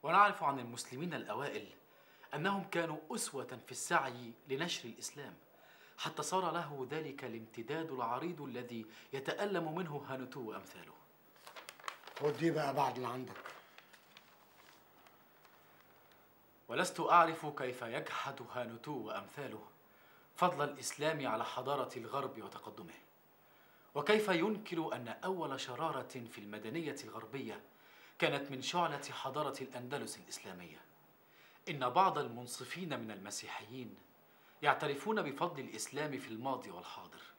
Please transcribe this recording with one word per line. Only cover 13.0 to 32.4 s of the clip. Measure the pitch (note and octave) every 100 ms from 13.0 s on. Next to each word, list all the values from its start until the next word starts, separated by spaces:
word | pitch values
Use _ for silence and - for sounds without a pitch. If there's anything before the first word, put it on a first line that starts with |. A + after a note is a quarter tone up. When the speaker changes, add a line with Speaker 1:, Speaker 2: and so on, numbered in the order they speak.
| A#2+
Speaker 2:
عندك. | B2+ B2+ - - - - - - - - - - - - - - - - - - - - - - - - - - - - - - - - - -
Speaker 1:
ولست | A#2+ F3+ -
أعرف | E3 F3 E3 D#3+ D3+
كيف | C#3+ B2+ B2
يجحد | A#2 B2 - - - C3+ A#2
هانوتو | B2+ A2+ A2+ D3
وأمثاله | C3+ G#2+ - G3+ - C3+ G#2+ - - - - - - - -
فضل | F3 C#3
الإسلام | C#3+ - - - D3+ D3+ C3
على | A#2+
حضارة | - - B2+ C#3+ A#2+ B2+
الغرب | A2+ C#3 C3 A2
وتقدمه، | G2 - A2 G2 E2+ - - - - - - - - - -
وكيف | C#3+ D3 G#3+ G#3
ينكر | F3 G3 G#3+ - E3 D#3
أن | B2 A#2
أول | - F#3 F#3 D3 C3+
شرارة | - B2 D#3+ C#3 B2 C3 A#2
في | -
المدنية | G#2 G#2+ A2 D#3+ D#3 -
الغربية | A2 A2 G#2+ C#3 A2 G#2 - - - - - -
كانت | D#3+ C#3+ C#3+
من | C3
شعلة | B2+ F3 E3 C#3+ -
حضارة | - C3+ C#3 C#3 -
الأندلس | B2+ B2 B2 C#3 A2 -
الإسلامية. | - - G2+ F2+ F2 D#2+ - - - - - - - - -
إن | D3 B2
بعض | F3 F#3+ D3+
المنصفين | B2+ A#2